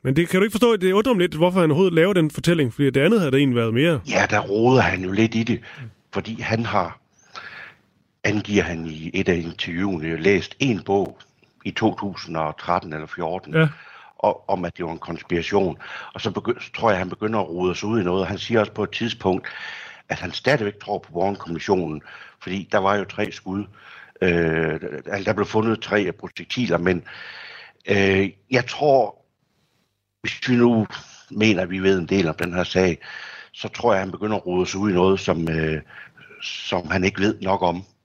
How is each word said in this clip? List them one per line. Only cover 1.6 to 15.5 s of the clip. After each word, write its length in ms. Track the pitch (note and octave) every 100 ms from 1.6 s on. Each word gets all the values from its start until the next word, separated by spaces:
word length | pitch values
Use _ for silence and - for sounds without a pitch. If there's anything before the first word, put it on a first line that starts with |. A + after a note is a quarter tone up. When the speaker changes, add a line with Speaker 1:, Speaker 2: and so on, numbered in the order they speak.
Speaker 1:
han 100 | E3
overhovedet 240 | D3 F#3+
laver 180 | E3 F3+
den 180 | F#3+ D#3
fortælling, 440 | - - E3+ B2+
fordi 160 | - C#3
det 100 | C3
andet 200 | D#3 A3+
havde 100 | D#3
der 60 | C3+
egentlig 180 | C#3 A#2+
været 180 | A2+
mere. 260 | A2+ E3 C#3+ -
Speaker 2:
Ja, 180 | - -
der 100 | G#2
roder 420 | F#2 G#2 A#2+ B2+
han 220 | F2 F#2
jo 80 | F#2
lidt 220 | G2 A2+
i 80 | A2+
det, 180 | A#2 G#2+ - - A#2 _ _
fordi 280 | G3 - A2+
han 260 | A2 A2 A2
har, 340 | G2 E2+ - _ _ _ - - - - _ _ _ _ _
angiver 380 | A2 G#2 G2+ G2+
han 240 | E2 E2 E2
i 240 | D#2 D#2+
et 140 | F#2 F#2
af 80 | F2
interviewene, 800 | E2 E2 - E2+ G2+ F2 D#2 E2
læst 400 | F2 F#2+ - -
en 220 | C3+ G2+
bog 360 | - G2+ F#2 - - _ _ _
i 60 | G2
to 240 | - A2
tusind 420 | - G2+ E2+ - E2
og 220 | D#2 D#2
tretten 340 | - F2 F2+
eller 140 | D#2 D2+
fjorten, 480 | - E2 F#2 -
Speaker 1:
Ja. 140 | D#3+ D#3 - - - - -
Speaker 2:
og, 300 | G#2 - -
om 160 | F#2+
at 120 | F2 -
det 80 |
var 80 | E2+
en 60 | E2
konspiration. 760 | - E2 - E2+ D#2+